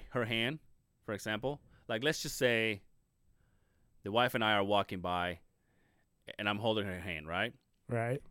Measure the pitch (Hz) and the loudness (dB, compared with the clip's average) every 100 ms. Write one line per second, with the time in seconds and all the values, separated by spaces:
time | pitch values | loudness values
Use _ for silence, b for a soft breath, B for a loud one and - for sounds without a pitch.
0 | - 127 113 113 117 151 - - _ _ | -4 -4 0 0 0 -2 -12 -20 _ _
1 | - 104 - 107 127 143 - - - 113 | -8 -6 -4 -2 -2 -6 -12 -16 -6 -2
2 | 139 151 147 - 127 117 113 104 - _ | 0 -2 -4 0 2 4 2 -2 -8 _
3 | _ _ _ _ _ _ _ _ _ _ | _ _ _ _ _ _ _ _ _ _
4 | 101 107 123 120 110 104 98 101 98 95 | -2 2 2 4 4 4 4 2 2 -2
5 | 87 90 87 87 _ _ _ _ _ _ | -2 0 0 -4 _ _ _ _ _ _
6 | _ _ - - 104 104 113 110 101 90 | _ _ -16 -6 -2 0 2 0 0 -4
7 | 92 80 78 87 113 - _ _ - 117 | -6 -8 -4 -2 -2 -6 _ _ -6 -2
8 | 117 135 - | -2 -4 -8